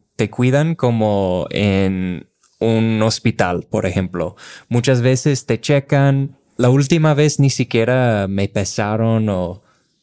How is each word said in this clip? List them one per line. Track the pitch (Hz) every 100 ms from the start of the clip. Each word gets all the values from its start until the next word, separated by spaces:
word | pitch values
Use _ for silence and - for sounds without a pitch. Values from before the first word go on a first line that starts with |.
| _ -
te | 110
cuidan | - 123 139 156
como | 165 123 117 107 101 95 90 -
en | - 104 98 95 95 92 87 - _ _ -
un | 113 113 113 110
hospital, | 110 - 117 - 92 87 -
por | 107 92
ejemplo. | 98 90 87 82 - - - -
Muchas | 120 120 127
veces | 123 131 151 135 -
te | 113
checan. | - 143 139 143 139 139 139 - _ -
La | 123
última | 135 135 170 156
vez | 143 151 -
ni | 139
siquiera | - 127 117 113 127 123 107 98
me | 98 98
pesaron | 104 95 - 104 110 113 113 107
o, | 92 87 90 _ _ _ _